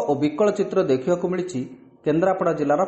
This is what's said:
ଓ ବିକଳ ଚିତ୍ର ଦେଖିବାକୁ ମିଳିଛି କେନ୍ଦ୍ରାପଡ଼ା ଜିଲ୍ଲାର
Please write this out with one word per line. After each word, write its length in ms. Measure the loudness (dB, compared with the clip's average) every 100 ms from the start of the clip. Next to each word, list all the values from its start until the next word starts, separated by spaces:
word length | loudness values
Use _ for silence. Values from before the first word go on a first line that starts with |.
| 2
ଓ 40 | 0
ବିକଳ 320 | 0 2 0
ଚିତ୍ର 260 | 2 0 0
ଦେଖିବାକୁ 420 | 2 0 0 -2 -2
ମିଳିଛି 320 | -4 -6 -8 -8 -14 -20 _ -2
କେନ୍ଦ୍ରାପଡ଼ା 480 | 2 2 2 0
ଜିଲ୍ଲାର 280 | 0 0 2